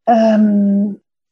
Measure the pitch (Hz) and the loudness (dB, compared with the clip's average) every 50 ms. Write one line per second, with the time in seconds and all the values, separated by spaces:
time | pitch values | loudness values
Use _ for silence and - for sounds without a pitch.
0 | _ - 240 226 226 220 220 214 214 208 208 202 202 202 202 202 202 208 196 - | _ -2 0 0 2 2 2 2 0 0 0 0 0 0 0 -2 -2 -4 -6 -10
1 | _ _ _ _ _ _ | _ _ _ _ _ _